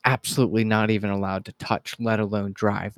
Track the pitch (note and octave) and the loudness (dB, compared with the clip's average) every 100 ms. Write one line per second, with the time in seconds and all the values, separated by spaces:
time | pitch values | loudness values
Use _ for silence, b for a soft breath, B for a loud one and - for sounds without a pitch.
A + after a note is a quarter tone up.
0 | B2+ C3 - - A#2 A2 A2 G#2+ G#2+ G#2+ | 0 2 0 0 2 2 2 2 2 2
1 | G2+ G2 G2 F#2+ - - - A2 - - | 0 -2 -2 -4 -8 -10 -4 -4 -4 -4
2 | A#2 A2 G#2 G#2 G2+ G2 G#2+ G2+ F#2+ | 0 0 0 -2 -4 -2 0 0 -4